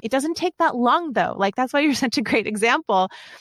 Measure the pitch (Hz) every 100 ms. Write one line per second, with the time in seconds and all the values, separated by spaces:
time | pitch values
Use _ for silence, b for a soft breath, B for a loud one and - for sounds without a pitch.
0 | 220 269 294 339 359 - 330 240 240 311
1 | 330 208 170 - 196 202 254 285 302 247
2 | - - 208 254 208 214 226 285 - 196
3 | 190 B B B